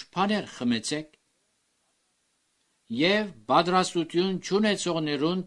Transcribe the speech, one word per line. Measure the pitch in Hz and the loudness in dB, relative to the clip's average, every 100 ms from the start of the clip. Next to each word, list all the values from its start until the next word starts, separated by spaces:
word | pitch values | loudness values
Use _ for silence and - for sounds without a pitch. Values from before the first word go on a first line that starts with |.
| - | -6
բաներ | 175 202 208 143 | -2 0 0 -4
խմեցեք | - 120 117 - 151 156 _ _ _ _ _ _ _ _ _ _ _ _ _ _ _ _ _ - | -4 -2 -2 -2 -6 -8 _ _ _ _ _ _ _ _ _ _ _ _ _ _ _ _ _ -8
և | 117 165 208 208 160 | 0 2 2 -2 -8
պատրաստություն | - 143 170 185 175 175 160 170 190 180 | 2 2 4 2 2 -2 -2 0 0 -2
չունեցողներուն | - 196 214 196 175 165 151 143 156 185 | -2 0 2 0 -2 -2 -2 0 0 -2